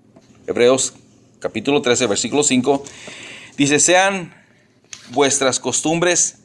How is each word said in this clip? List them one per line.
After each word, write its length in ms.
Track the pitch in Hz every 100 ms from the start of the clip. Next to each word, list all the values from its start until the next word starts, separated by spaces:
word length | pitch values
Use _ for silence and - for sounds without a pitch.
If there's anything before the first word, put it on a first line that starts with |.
| _ - _ _ -
Hebreos 460 | 98 120 127 - - _ _ _ _
capítulo 420 | - 110 107 143
trece, 260 | 123 120 120
versículo 340 | 101 117 131
cinco, 400 | 147 127 127 139 - - - - - - - -
dice: 220 | 143 147
"Sean 560 | 147 180 190 196 170 - _ _ _ _ _ - -
vuestras 480 | 123 139 131 135 120
costumbres 800 | 131 - 156 165 175 170 - -